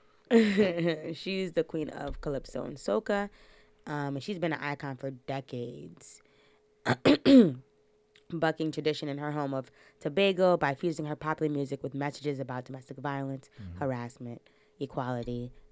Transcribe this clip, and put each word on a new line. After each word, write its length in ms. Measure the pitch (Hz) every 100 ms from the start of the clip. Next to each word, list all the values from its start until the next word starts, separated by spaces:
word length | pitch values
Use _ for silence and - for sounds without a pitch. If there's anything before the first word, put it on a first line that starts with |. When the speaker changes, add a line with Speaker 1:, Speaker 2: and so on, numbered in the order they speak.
| _ _ _
Speaker 1:
<laughs> 840 | 233 214 196 196 170 170 156 160 156
She's 380 | 185 190 185
the 100 | 165
queen 240 | 160 160 151
of 320 | - 143 -
Calypso 420 | 156 135 - -
and 140 | - 143
Soca, 540 | - 208 220 202 202 - - - _ _ -
um, 260 | 147 143
and 80 | 139
she's 160 | 131 185
been 140 | 165
an 80 | 151
icon 360 | 147 143 143 131
for 140 | 135
decades. 1120 | 131 - 135 131 127 120 143 151 170 - - _ _ _ _ _ _
<clears throat> 720 | - - - 294 - 269 185 127 - _ _ _ _ _ _
Bucking 380 | 165 160 156 156
tradition 380 | 151 151 147 147
in 100 | 143
her 140 | 147
home 220 | 151 143
of 180 | 135 127 - - _
Tobago 580 | 156 143 196 180 185 175
by 180 | 143 139
fusing 300 | 175 156 151
her 100 | 151
popular 340 | 156 156 156
music 320 | 147 135 139
with 120 | 139
messages 440 | 139 143 - 147 135
about 260 | 131 127
domestic 320 | 127 135 - 135
violence, 520 | 143 139 135 135 - -
Speaker 2:
Mm-hmm. 180 | 95 87
Speaker 1:
harassment, 600 | 139 120 120 - 123 117 - _ _ _
equality, 760 | 135 - 123 123 120 120 123 - -